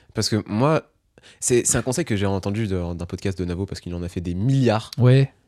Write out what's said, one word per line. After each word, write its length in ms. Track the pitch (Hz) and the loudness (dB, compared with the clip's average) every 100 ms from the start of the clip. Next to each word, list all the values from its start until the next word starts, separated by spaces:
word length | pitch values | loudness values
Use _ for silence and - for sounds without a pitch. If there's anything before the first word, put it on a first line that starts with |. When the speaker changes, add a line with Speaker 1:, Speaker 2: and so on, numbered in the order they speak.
| _ | _
Speaker 1:
Parce 160 | - 104 | -6 -2
que 140 | 107 - | -2 -2
moi, 440 | 104 139 160 - _ _ _ - - | 0 2 0 -2 _ _ _ -20 -8
c'est, 260 | - 123 | 0 2
c'est 140 | - 127 | 2 0
un 40 | |
conseil 220 | 123 123 | 0 -4
que 120 | 170 104 | -2 0
j'ai 100 | 98 | 0
entendu 400 | 98 101 104 110 | 0 -2 -2 -2
de, 280 | 95 87 | -2 -4
d'un 120 | 85 87 | -6 -8
podcast 320 | 90 101 92 | -6 -4 -4
de 60 | 87 | -4
Navo, 180 | 87 | -4
parce 160 | 95 - | -6 -8
qu'il 140 | - | -10
en 80 | 87 | -8
a 60 | 87 | -6
fait 120 | - | -6
des 140 | 87 | -6
milliards. 560 | 87 117 135 120 107 - - | -2 0 2 2 2 -2 2
Speaker 2:
Ouais. 340 | 123 131 139 _ | 6 6 4 _